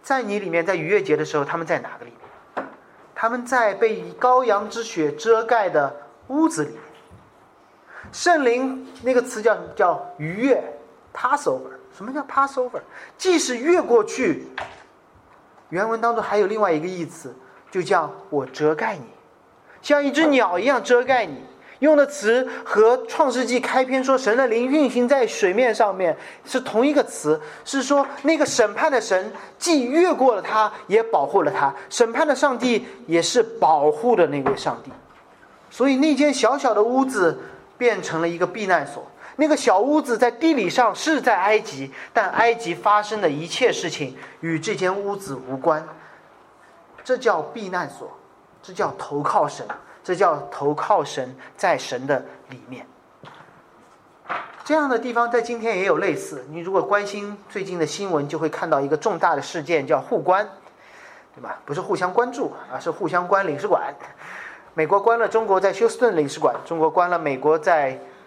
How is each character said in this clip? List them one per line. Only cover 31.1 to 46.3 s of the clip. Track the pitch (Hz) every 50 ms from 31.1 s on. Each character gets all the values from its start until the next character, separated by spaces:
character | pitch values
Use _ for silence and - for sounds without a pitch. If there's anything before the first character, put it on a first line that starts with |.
| 214 165 139
护 | 139 - 170
了 | 165 147
他。 | 127 - 143 139 135 - - -
审 | - - 240 226
判 | 233 254 320
的 | 302 269
上 | - 311 285 254 233
帝 | 233 254 233 208 - - - - -
也 | - 165 170
是 | 160 - - 247
保 | 220 226 - - 180 156 160 147 143 151
护 | 151 - - 247 233
的 | 180 170 147
那 | 143 143 131
位 | 139 135
上 | - - 151 120 117
帝。 | - - - - - _ - - _ _ - _ - - - _ _ -
所 | - - 240
以 | 277 262
那 | 254 285 311 294
间 | 247 294 294
小 | 262 - - 214 269
小 | 285 269 254
的 | 214 202
屋 | 214 233 247 262 269
子 | 262 254 208 180 165 156 - - - - - - - _
变 | - 247 240 214 185
成 | 160 - 160 160
了 | 170 170
一 | 170 165
个 | 180
避 | 175 - 233 208
难 | 190 180 160 139
所， | - - - - - - - - - -
那 | - 294
个 | 311 311
小 | 285 - 233 196 185
屋 | 214 269 294 311
子 | 277 254 233
在 | 208 247 240
地 | 240 240 320 320 311
理 | 262 196 170
上 | - - 247 220 185
是 | - - 294 320 269
在 | - 247 220
埃 | 180 185 208 220 220
及， | - - 143 131 135 139 - - - - -
但 | 233 202 180
埃 | - - 226 233 233
及 | - - 170 170
发 | - - 214 208 208
生 | 208 208 220 208
的 | 202 156
一 | 139 147 165
切 | 170 - - 254 220
事 | 165 - - 170
情 | 151 - 151 127 131 - - - - -
与 | - 165 165 156
这 | 156 220 202
间 | 147 185 180 190
屋 | 202 196 196 202
子 | 196 - - 139
无 | 123 127 127 135
关。 | 131 - 165 156 151 160 - - - - - - - _ -